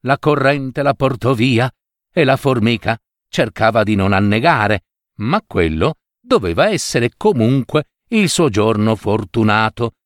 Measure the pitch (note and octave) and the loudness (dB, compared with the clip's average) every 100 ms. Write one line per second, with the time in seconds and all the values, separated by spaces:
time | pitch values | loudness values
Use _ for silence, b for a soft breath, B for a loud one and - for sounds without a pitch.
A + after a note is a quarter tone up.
0 | B2 C#3 - C#3+ C3+ D3 C3+ B2 C#3 B2 | -4 -2 0 2 2 0 -4 -4 -2 0
1 | C3+ B2+ A#2 B2+ B2 A#2 B2+ _ _ _ | -2 0 -2 0 2 2 0 _ _ _
2 | _ - C#3 C3 C3+ B2+ G#2+ A#2 G#2 A2+ | _ 0 0 2 0 0 0 -2 -4 -6
3 | _ _ _ - A#2+ - A2 A2+ G#2 G#2 | _ _ _ -4 -4 0 0 2 0 0
4 | F#2+ G2 G2+ G#2+ C#3+ C#3+ G#2 G#2 _ _ | 2 2 0 0 0 0 0 -2 _ _
5 | _ - G#2+ G3 - G#2 E2 D#2 A#2 D#3+ | _ -10 -4 -4 -4 -2 -2 0 -2 -4
6 | _ _ - B3 F#2+ E2 F#3 E3 - - | _ _ -2 0 0 0 0 0 -4 -2
7 | A#2+ _ G#3+ E3 A2+ C3+ A#2+ D#3 - _ | -2 _ -2 2 2 0 0 -4 -4 _
8 | _ A3+ F#3+ - D#3+ G2+ G#2+ G#2+ G#2+ A2 | _ -2 0 0 0 2 0 2 0 -2
9 | G#2 G#2 - - G#2+ G#2+ A2 - A#2 _ | -2 -4 -2 -2 0 2 0 -4 -8 _